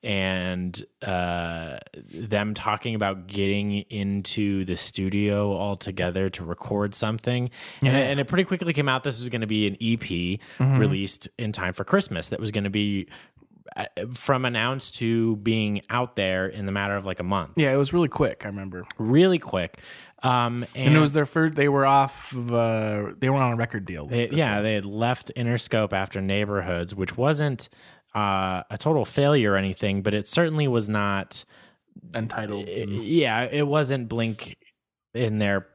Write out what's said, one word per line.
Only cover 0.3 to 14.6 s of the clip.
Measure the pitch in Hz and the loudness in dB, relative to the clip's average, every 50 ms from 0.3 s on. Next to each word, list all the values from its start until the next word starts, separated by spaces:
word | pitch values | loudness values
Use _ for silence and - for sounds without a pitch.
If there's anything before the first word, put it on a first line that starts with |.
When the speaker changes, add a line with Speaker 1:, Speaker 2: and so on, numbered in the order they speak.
| 95 92 90 92 92 90 90 90 87 - - - _ _ - | 0 -2 -2 -4 -4 -4 -4 -4 -6 -6 -10 -10 _ _ -6
Speaker 1:
uh, | 101 95 90 87 87 87 87 85 85 85 82 82 82 67 60 - - - 76 - - - | -4 -2 -2 -2 -2 -2 -2 -4 -4 -6 -8 -8 -10 -10 -12 -14 -16 -20 -20 -20 -16 -12
them | 78 117 107 104 104 104 104 107 | -12 -6 -2 0 0 0 0 -4
talking | 104 - 113 104 107 - 120 113 | -4 -2 -2 -2 -2 -2 -4 -2
about | 107 104 98 98 95 90 92 | 0 0 0 -2 -4 -8 -10
getting | 98 101 98 98 101 101 101 104 101 101 98 _ | -4 -2 0 0 0 0 0 -2 -2 -4 -4 _
into | - 104 101 98 98 101 95 - - - 107 101 98 98 95 | -6 -4 -2 -2 -2 -2 -2 -2 -2 0 0 0 0 0 0
the | 90 - - | -2 -2 -4
studio | - - - - 98 95 92 101 104 104 101 101 104 101 | -4 -4 -4 -2 -2 0 0 2 2 2 2 2 2 0
all | 98 90 95 101 101 | 0 -2 -2 -4 -4
together | 92 - - 92 92 90 90 87 95 95 95 | -4 -6 -8 -4 -2 -2 -2 0 0 -2 -2
to | 92 - 92 | -2 -4 -6
record | 80 85 - - - 104 101 104 101 101 | -8 -8 -8 -6 -4 -2 0 0 -2 -2
something. | - - 107 110 110 - - 123 123 123 123 - - - - - - | -2 -2 -2 -2 -2 -2 -2 -2 0 -2 -4 -6 -10 -16 -16 -6 0
And | - 135 | 2 4
Speaker 2:
Yeah. | 131 135 | 4 4
Speaker 1:
it, | 135 127 | 4 2
and | 143 143 | 0 -2
it | 139 - | -2 0
pretty | - 180 190 | 2 2 2
quickly | - 185 175 185 170 | 2 0 -4 -2 -2
came | 160 139 143 139 | 0 0 2 2
out | 131 131 - | 2 0 0
this | 147 127 110 | -2 -4 -4
was | 123 123 | -6 -4
gonna | 117 120 113 104 | -4 -4 -2 0
be | 110 107 107 101 | 2 2 2 2
an | 98 - | 0 0
E | 117 113 117 113 | 0 0 0 0
P | - - 92 85 87 87 95 107 - - - - | 0 -4 -4 -2 0 -2 -2 -4 -6 -14 -4 0
Speaker 2:
Mm-hmm. | 131 135 135 127 | 2 4 6 6
Speaker 1:
released | 127 104 95 95 98 98 - - - - _ - | 4 4 4 0 0 -2 -2 -4 -6 -12 _ -6
in | 120 107 | -6 -6
time | 104 - 95 90 92 | -4 -2 -4 -4 -4
for | - 98 | -4 -2
Christmas | - - 196 190 - - 85 82 - | 2 2 2 2 2 -4 -4 -4 -4
that | - - | -4 -4
was | - 110 101 | -4 -2 -2
gonna | 110 101 101 | -2 -2 0
be, | 98 107 104 104 101 98 90 - - - - _ _ _ - _ _ _ _ - - | 0 0 0 0 0 -2 -4 -6 -12 -20 -20 _ _ _ -20 _ _ _ _ -18 -12
uh, | - 101 - _ - 95 117 127 | -12 -12 -10 _ -8 -8 -6 -6
from | 123 - - 139 127 131 | -6 0 2 2 2 2
announced | 123 120 113 | 0 0 0